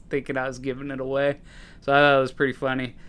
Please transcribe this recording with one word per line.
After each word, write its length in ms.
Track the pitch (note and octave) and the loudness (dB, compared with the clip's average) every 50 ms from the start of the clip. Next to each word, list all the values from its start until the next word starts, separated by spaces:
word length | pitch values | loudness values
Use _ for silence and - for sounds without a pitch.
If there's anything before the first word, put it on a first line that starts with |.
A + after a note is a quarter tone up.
| - - | -12 -6
thinking 280 | - C#3 C#3+ - C#3 C3 | -6 -6 -4 -4 -4 -4
I 100 | B2+ C3+ | -4 -4
was 120 | B2+ B2 | -6 -6
giving 320 | B2+ C3+ B2+ C3 C#3 C#3+ | -6 -6 -6 -6 -8 -10
it 80 | C3+ C3 | -8 -8
away. 400 | C3 C3 C3+ C3+ C#3+ C#3+ C#3 - - - - - - - - - | -6 -4 -2 0 0 0 -2 -2 -8 -18 -20 -20 -20 -20 -20 -10
So 100 | - - | -2 2
I 60 | C#3 C#3+ | 4 6
thought 200 | D3 C#3+ C#3 C3+ | 6 8 6 6
it 40 | |
was 100 | C3 B2+ | 4 0
pretty 220 | - - D3 C3+ B2 | 0 -2 -2 -2 -2
funny. 420 | - - C3 C3 C3 B2+ B2 - - - | -2 -4 -4 -2 -4 -4 -6 -10 -14 -18